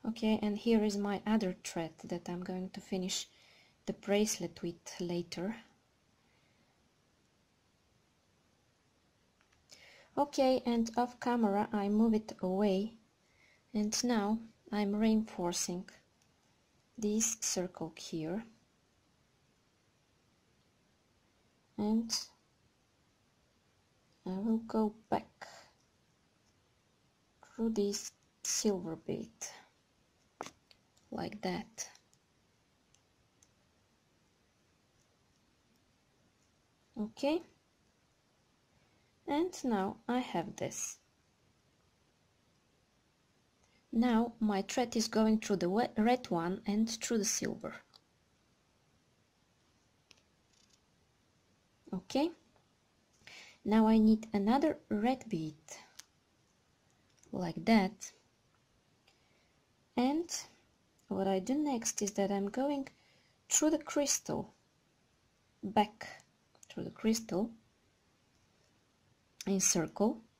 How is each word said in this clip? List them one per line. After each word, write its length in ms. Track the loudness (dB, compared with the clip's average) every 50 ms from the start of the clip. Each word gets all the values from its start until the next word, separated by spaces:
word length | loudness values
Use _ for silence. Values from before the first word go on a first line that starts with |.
| -4
Okay, 320 | -6 -4 0 2 2 2 2
and 160 | 2 -2 -2
here 260 | -2 2 4 4 4 4
is 140 | 2 0
my 240 | 0 -2 -2 -2 -2 0
other 280 | 2 2 2 2 0 -4 -6 -10
thread 280 | -8 -6 -6 -6 -6 -8 -14 -8
that 220 | -6 -6 -6 -6
I'm 160 | -6 -6 -6 -6
going 280 | -6 -6 -6 -6 -8
to 100 | -10 -14
finish 460 | -8 -6 -4 -4 -2 -2 -4 -6 -6 -8 _ _ -20 -20 -20 -20 _ _ _ _ _
the 80 | -8 -8
bracelet 680 | -6 -2 0 2 2 4 2 0 -4 -6 -8 -8 -6 -8
with 120 | -8 -8 -8 _ -18 -8 -6
later. 560 | -4 -2 -2 -4 -4 -4 -6 -6 -6 -6 -6 -8 -14 -20 _ _ _ _ _ _ _ _ _ _ _ _ _ _ _ _ _ _ _ _ _ _ _ _ _ _ _ _ _ _ _ _ _ _ _ _ _ _ _ _ _ _ _ _ _ _ _ _ _ _ _ _ _ _ _ _ _ _ _ _ _ _ _ _ _ _ _ _ _ _ _ _ _ _ _ _ _ _ _ _ -20 -20 -20 -20 -20 -20 -20 _ _
Okay, 440 | 0 0 0 2 4 4 6 4 4 2
and 240 | 2 2 2 0 0 0
off 220 | 0 0 0 -2 -4
camera 500 | -2 0 2 4 4 4 4 2 0 0
I 160 | 0 0 0 2
move 240 | 4 4 6 6 4
it 180 | 2 0 -2 -10 -6
away, 540 | -4 -2 0 2 4 4 4 2 0 -2 -8 -14 _ _ _ _ _ _ _ _ _ _ _ _ _ _ -2
and 300 | -2 -2 0 -2 -2 0
now 360 | 2 2 2 2 2 0 -2 -4 -12 -20 _ _ -6
I'm 240 | -2 0 0 0 2
reinforcing 920 | 2 4 4 4 4 2 -2 -4 -2 -2 -2 0 -2 -4 -4 -4 -8 -8 -12 -20 -20 _ _ _ _ _ _ _ _ _ _ _ _ _ _ _ _ _ _ _
this 400 | -4 -2 0 2 2 0 0 -2 -4
circle 540 | -4 -2 -2 -2 -2 -4 -6 -8 -10 -10 -10
here, 480 | -14 -12 -8 -6 -6 -4 -2 -4 -4 -6 -10 -20 _ _ _ _ _ _ _ _ _ _ _ _ _ _ _ _ _ _ _ _ _ _ _ _ _ _ _ _ _ _ _ _ _ _ _ _ _ _ _ _ _ _ _ _ _ _ _ _ _ _ _ _ _ _ _ _ _ _ _ _ _ _ _ _
and 340 | -2 0 2 2 2 2 0 -4 -6 -6 -8 _ _ _ _ _ _ _ _ _ _ _ _ _ _ _ _ _ _ _ _ _ _ _ _ _ _ _ _ _ _ _ _ _ _ _ _ _ _ _
I 120 | -6 -6
will 220 | -4 0 0 0 0
go 340 | -2 -2 -2 0 0 0 -2 -8 _ _
back 380 | -4 -4 -4 -8 _ _ -20 -20 -20 -20 -20 -20 _ _ _ _ _ _ _ _ _ _ _ _ _ _ _ _ _ _ _ _ _ _ _ _ _ _ _ _ _ _ _ _ _ _ -20
through 280 | -20 -6 -4 -2 0
this 400 | 0 0 0 0 -2 -4 -8 -10 _ _ _ _ _ _ _
silver 520 | -4 -4 0 2 2 0 0 -4 -8 -8
bead, 360 | -8 -6 -6 -6 -6 -6 -10 -14 _ -16 -16 -16 -18 -20 _ _ _ _ _ _ _ _ _ _ _ _ _ _ _ -14 -14 -14 _ _ _ -20 _ _ _ _ _ _ _
like 320 | -8 -8 -6 -8 -8 -6
that. 480 | -4 -4 -4 -4 -6 -10 -12 -14 -14 -14 -14 -20 _ _ _ _ _ _ _ _ _ _ _ _ _ _ _ _ _ _ _ _ _ _ _ _ _ _ _ _ _ _ _ _ _ _ _ _ _ _ _ _ _ _ _ _ _ _ _ _ _ _ _ _ _ _ _ _ _ _ _ _ _ _ _ _ _ _ _ _ _ _ _ _ _ _ _ _ _ _ _ _ _ _ _ _ _ _ _ _ _ _ _ _ _ _ _ _ _ _ _ -6
Okay, 420 | -6 -6 -4 -2 0 2 2 0 -2 -8 _ _ _ _ _ _ _ _ _ _ _ _ _ _ _ _ _ _ _ _ _ _ _ _ _ _ _ _ _ _ _ _ _ _ _
and 240 | -2 0 0 0 -2 -2 -4 -2
now 340 | 0 2 2 0 -2 -4 -8 _
I 120 | -2 -2 -2
have 360 | -2 -2 -4 -4 -4 -4 -6
this. 420 | -6 -8 -8 -6 -8 -10 -10 -10 _ _ _ _ _ _ _ _ _ _ _ _ _ _ _ _ _ _ _ _ _ _ _ _ _ _ _ _ _ _ _ _ _ _ _ _ _ _ _ _ _ _ _ _ _ _ _ _ _ _ _ _ _ _ _ _ _ _ _
Now 420 | 0 2 2 4 4 4 2 2 0 0
my 220 | 0 2 2 0
thread 340 | -2 0 0 0 0 0 0
is 120 | -2 -2
going 320 | 0 2 4 4 4 4 2
through 180 | 2 0 0
the 120 | 0 0 0
we-, 180 | 2 2 0 0 0
red 320 | 2 4 4 4 2 0 -2
one 320 | -2 0 0 -2 -4 -4 -2
and 220 | -2 0 0 0 0
through 280 | -2 -8 -4 -2 0
the 80 | 0 0
silver. 500 | 0 -2 -2 -2 -4 -6 -6 -8 -10 -10 -12 -20 _ -20 -20 _ _ _ _ _ _ _ _ _ _ _ _ _ _ _ _ _ _ _ _ _ _ _ _ _ _ _ _ _ _ _ _ _ _ _ _ _ _ _ _ _ _ -20 _ _ _ _ _ _ _ _ _ _ _ _ _ _ _ _ _ _ _ _ _ _ _ _ _ _ _ _ _ _ _ _ _ _ -8 -8
Okay, 380 | -8 -8 _ 0 0 0 0 -2 _ _ _ _ _ _ _ _ _ _ _ _ _ _ _ _ _ _ -20 -20 -20 -20 -20 -20 _ _
now 220 | 2 4 6 6
I 100 | 8 6
need 300 | 8 8 8 6 6 2 -2 -2
another 440 | 0 2 4 4 4 4 2 0 -2 -6 _
red 380 | -4 0 0 0 0 -2 -4
bead, 280 | -6 -6 -4 -4 -6 -8 -12 _ -20 -20 -20 -20 -20 _ -20 -20 _ _ _ _ _ _ _ _ _ _ _ _ _ _ _ _ _ _ _ _ _ _ _ _ -10
like 340 | -6 -4 -4 -4 -6 -4 2
that. 460 | 6 6 6 6 4 -2 -8 -18 -18 -20 _ _ _ _ _ _ _ _ _ _ _ _ _ _ _ _ _ _ _ _ _ _ _ _ _ _ _ _ _ _ _ _ _ _ _ _
And 320 | 2 2 2 2 0 -2 -4 -8 -10 -10 -12 -20 _ _ _ _ _ _ _ _ _ _ _
what 180 | -4 -2 0
I 120 | 2 2 0
do 160 | 0 0 0
next 460 | 0 0 0 -2 -2 -2 -4 -4 -2
is 100 | -4 -4
that 200 | 0 0 0 0
I'm 180 | 0 -2 -2 -2
going 380 | -2 -2 -2 0 -2 -2 -6 -8 -12 _ _ _ _ _ _ _ _ _ _ _
through 220 | 2 2 4 4
the 60 | 2
crystal, 760 | 0 -2 -2 0 0 2 2 0 -2 -2 -4 -6 -6 -6 -8 _ _ _ _ _ _ _ _ _ _ _ _ _ _ _ _ _ _ _ _ _ _
back 460 | -10 0 2 2 2 2 -2 -16 -16 -16 -16 -18 -20 _ _ _ _ _ _ _ -20 _
through 160 | -10 -8 -8
the 60 | -8
crystal, 600 | -10 -2 0 0 0 0 -2 -2 -2 -2 -2 -2 -6 -16 _ _ _ _ _ _ _ _ _ _ _ _ _ _ _ _ _ _ _ _ _ _ _ _ _ _ _ _ _ _ _ _ _ _ _ _ -2
in 140 | 0 2 2
circle. 640 | 4 4 4 2 0 -2 0 2 2 2 2 -2 -10 _ _